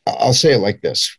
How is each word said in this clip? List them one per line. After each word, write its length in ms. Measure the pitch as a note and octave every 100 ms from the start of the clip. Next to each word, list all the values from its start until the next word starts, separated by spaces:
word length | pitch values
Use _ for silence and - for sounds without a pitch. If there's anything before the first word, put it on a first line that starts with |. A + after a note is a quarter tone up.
| -
I'll 240 | - B2
say 200 | B2+ D#3+
it 60 | A#2+
like 240 | G2+ G2+
this. 360 | D#2+ - -